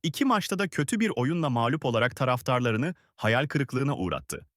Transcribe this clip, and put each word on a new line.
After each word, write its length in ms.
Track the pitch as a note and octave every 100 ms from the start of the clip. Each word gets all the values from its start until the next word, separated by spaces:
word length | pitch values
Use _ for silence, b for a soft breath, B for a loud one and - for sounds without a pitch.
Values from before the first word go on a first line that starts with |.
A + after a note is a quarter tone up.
iki 220 | F3 - C4+
maçta 340 | A3 - F#3+
da 80 | G3
kötü 320 | - D3 A3
bir 120 | A3 A#2
oyunla 340 | B2+ E3+ D3
mağlup 360 | A#2 A#2 D#3 C3
olarak 300 | A#2 B2 -
taraftarlarını 800 | B2+ B2+ - B2 B2 A2 D#3 F3+ b -
hayal 320 | A2 A#2+ C#3+
kırıklığına 500 | D3 C3+ B2+ C3+ C#3
uğrattı. 500 | F2+ C2+ - - -